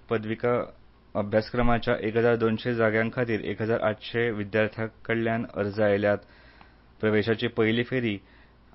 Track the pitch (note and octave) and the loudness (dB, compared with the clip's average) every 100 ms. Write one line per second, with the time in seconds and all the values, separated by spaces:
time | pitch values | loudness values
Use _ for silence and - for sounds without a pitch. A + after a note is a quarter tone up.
0 | - A2+ G#2+ A2 B2 A#2+ - - - - | -4 -4 -2 -2 0 0 -2 -10 -20 -20
1 | - G2+ G#2 G#2+ G#2+ B2 A#2 A#2 A#2+ - | -8 -6 0 0 0 2 2 2 0 -2
2 | G#2+ A2+ A#2 A#2 A2+ A2 B2 A#2 A2 A2 | 0 2 2 4 2 0 -2 0 2 2
3 | A2+ B2+ A#2 G#2+ - G2+ A2 A2+ G#2 G#2 | 0 -2 -2 -2 -4 -4 -2 0 0 -4
4 | - A#2 A#2+ G#2 G2+ G#2+ G#2+ - A2 - | -6 -4 -2 -2 -2 0 0 -2 -8 -8
5 | - A2+ A2+ A2+ - - G2+ G2+ G#2 G2+ | -4 -2 0 -2 -4 -4 -2 2 2 4
6 | G#2 G2+ - - - - - - - - | 2 0 -4 -20 -20 -20 -20 -20 -20 -4
7 | A2 G#2+ G#2+ G#2+ A#2+ - A2 A#2 B2 C3 | 2 2 2 0 -2 0 2 2 0 -2
8 | A#2 G2+ - - - _ - | -2 -4 -8 -20 -20 _ -20